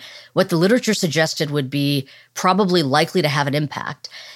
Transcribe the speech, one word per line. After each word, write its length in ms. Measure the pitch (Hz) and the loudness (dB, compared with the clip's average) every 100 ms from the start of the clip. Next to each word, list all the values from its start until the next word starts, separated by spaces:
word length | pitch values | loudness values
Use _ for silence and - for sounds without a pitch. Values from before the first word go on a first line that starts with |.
| - - - | -8 -20 -4
what 160 | - 190 | -2 0
the 80 | 170 | 2
literature 380 | 185 247 233 | 4 2 2
suggested 560 | 202 170 143 160 - 147 | -2 0 0 0 -2 -2
would 200 | 147 131 | -2 -2
be 380 | 143 143 143 131 - _ | -2 0 -2 -4 -16 _
probably 480 | - 185 185 196 180 | -2 0 2 2 2
likely 400 | 143 147 165 190 | 2 2 2 0
to 60 | 151 | 0
have 180 | 143 143 | 0 0
an 80 | |
impact, 540 | 143 147 - - - - - - | -2 -2 -6 -10 -12 -16 -20 -20